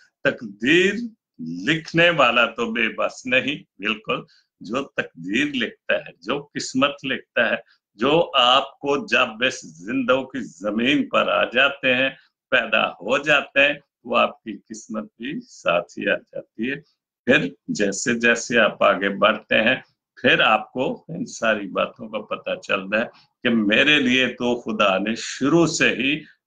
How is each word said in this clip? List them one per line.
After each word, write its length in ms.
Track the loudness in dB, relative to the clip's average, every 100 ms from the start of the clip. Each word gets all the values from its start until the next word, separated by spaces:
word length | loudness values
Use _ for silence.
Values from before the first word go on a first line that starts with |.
| _ _
तकदीर 840 | -2 -2 -8 -4 2 4 4 0 -8 -12 _ -14
लिखने 680 | -10 -6 -2 -2 -2 2 4
वाला 360 | 4 4 4 2
तो 260 | 0 -4
बेबस 500 | -2 -2 -2 -4 -4 -2
नहीं, 380 | -2 0 -6 -12 -8
बिल्कुल, 460 | -6 -6 -4 -6 -8 _ _ -18
जो 200 | -8 -6
तकदीर 680 | -6 -8 -8 -8 -4 -2 -2
लिखता 420 | -2 -6 -6 -4
है, 180 | -4 -4 -12
जो 180 | -6 -6
किस्मत 560 | -6 -10 -6 0 0 -2
लिखता 460 | -8 -8 -4 -2 0
है, 120 | -2 -8 _ _ -2
जो 240 | 2 2
आपको 840 | 2 4 4 4 2 -6 -2 -2 0
जब 320 | 0 0 0
इस 220 | -4 -4
जिंदों 580 | -12 -16 -6 -2 0 0
की 180 | -2 -10
जमीन 600 | -10 -8 -4 -2 0 0
पर 280 | 0 0 0
आ 140 | 0
जाते 440 | 0 2 2 2 0
हैं, 280 | 0 0 -4 _ _ -2
पैदा 460 | 0 2 0 0 -4
हो 160 | -2 0
जाते 420 | 2 0 2 2
हैं, 200 | 2 0 _ _ -2
वो 100 | 2
आपकी 360 | 0 -2 -14
किस्मत 520 | -14 -14 -16 -12 -10
भी 360 | -10 -12 -10 -10
साथ 420 | -12 -6 -2 0
ही 280 | -2 -6 -2
आ 40 |
जाती 520 | -4 _ -16 -14 -8 -8
है। 140 | -8 -12 _ _ _ 2
फिर 300 | 2 2 -8 -8
जैसे 440 | -2 -2 -2 -4
जैसे 440 | 0 2 2 0 2
आप 200 | 2 2
आगे 260 | 2 2 0
बढ़ते 460 | 2 0 0 0
हैं, 300 | 0 2 0 -6 _ _ -2
फिर 200 | 2 4
आपको 600 | 4 2 0 -4 -4 -6 -12
इन 140 | -10
सारी 420 | -10 -2 0 0 -2
बातों 420 | -4 -4 -6 -10
का 100 | -10
पता 380 | -8 -8 -6 -6
चलता 420 | -4 -4 -2 -2
है 60 | -2 -8 _ _
कि 60 | 0
मेरे 520 | 2 2 2 4 2
लिए 280 | 2 2 0
तो 320 | -2 -2 -2
खुदा 340 | -2 2 2 2
ने 180 | -2 -6
शुरू 500 | -8 -4 2 4 2
से 220 | 2 0
ही 360 | 0 -2 -4 -8 _